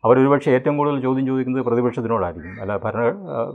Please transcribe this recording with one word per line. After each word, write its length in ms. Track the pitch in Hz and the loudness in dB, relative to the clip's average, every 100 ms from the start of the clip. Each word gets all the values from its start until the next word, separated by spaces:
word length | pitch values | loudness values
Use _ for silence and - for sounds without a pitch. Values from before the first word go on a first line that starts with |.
| 113 | 6
അവരൊരുപക്ഷെ 460 | 131 135 143 - | 6 6 4 4
ഏറ്റവും 260 | 127 131 147 | 2 2 0
കൂടുതൽ 240 | 147 143 | 0 0
ചോദ്യം 240 | 127 131 131 | 0 0 0
ചോദിക്കുന്നത് 380 | 131 127 131 123 | -2 -2 -2 0
പ്രതിപക്ഷത്തിനോടായിരിക്കും, 960 | 117 123 120 113 113 90 82 78 101 | 0 0 -2 -2 -2 -2 -6 -14 -10
അല്ല 160 | 98 101 | -6 -4
ഭരണ, 220 | 110 104 | -4 -2
ആ, 400 | 120 202 190 143 117 | -2 -2 -8 -6 -6